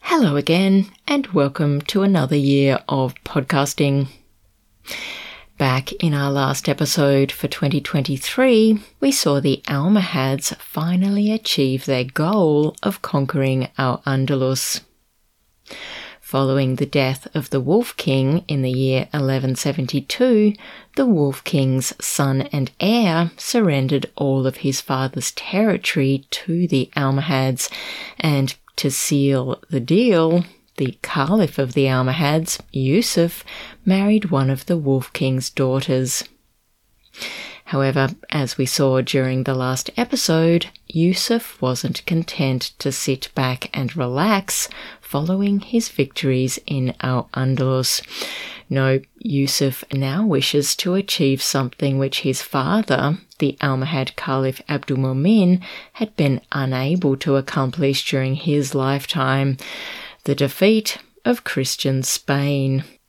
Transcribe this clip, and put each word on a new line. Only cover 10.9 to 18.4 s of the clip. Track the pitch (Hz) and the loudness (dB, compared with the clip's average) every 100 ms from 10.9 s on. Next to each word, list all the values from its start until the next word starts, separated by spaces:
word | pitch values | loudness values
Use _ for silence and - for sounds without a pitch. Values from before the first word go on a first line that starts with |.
| 180 196 202 208 | 0 0 2 0
achieve | 220 - - 135 131 | 0 -2 0 2 0
their | - 135 | 0 -2
goal | 127 - 156 214 170 147 151 - | -2 -2 0 4 4 4 2 0
of | 202 196 | -4 -4
conquering | - 143 135 151 135 131 127 - | -4 -2 0 0 0 0 -2 -2
Al-Andalus. | 131 120 - 135 135 139 131 131 - - - _ _ _ _ _ _ _ - - - - - - | -2 -2 -2 0 0 0 0 0 -4 -6 -10 _ _ _ _ _ _ _ -20 -18 -16 -16 -18 -20
Following | - 139 135 135 131 127 | -4 0 2 2 2 0
the | 139 | 0
death | 147 131 131 - 160 | 0 0 -2 -6 -6
of | 135 | -2
the | 143 | -2
Wolf | 127 196 240 - | 2 0 0 -4
King | - 135 131 160 | -2 2 2 0